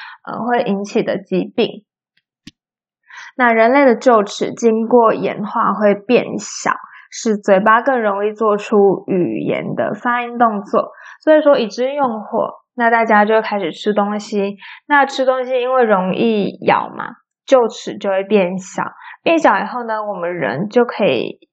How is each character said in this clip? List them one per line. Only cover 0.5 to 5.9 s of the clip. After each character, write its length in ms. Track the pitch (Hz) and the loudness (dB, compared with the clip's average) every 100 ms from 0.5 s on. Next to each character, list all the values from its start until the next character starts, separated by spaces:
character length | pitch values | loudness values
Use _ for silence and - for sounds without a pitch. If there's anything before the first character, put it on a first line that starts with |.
| 240 | -2
引 220 | - 196 | -2 -4
起 180 | 202 220 | -2 -2
的 160 | - 120 | -2 -4
疾 260 | - 185 | -4 -4
病。 380 | 202 - 208 220 _ _ _ _ _ _ - _ _ _ _ _ _ - - - | -4 -2 -4 -4 _ _ _ _ _ _ -20 _ _ _ _ _ _ -20 -16 0
那 160 | 247 | 2
人 200 | 226 226 | 4 4
类 120 | 285 | 6
的 120 | 269 220 | 4 4
臼 260 | 262 226 | 4 4
齿 300 | 196 - - | 2 -4 -6
经 320 | - 233 220 226 | 0 0 0 2
过 260 | 240 226 | 4 4
演 320 | 135 185 - | 2 -4 -6
化 300 | 208 233 208 | -6 -2 -2
会 200 | 196 208 | 2 0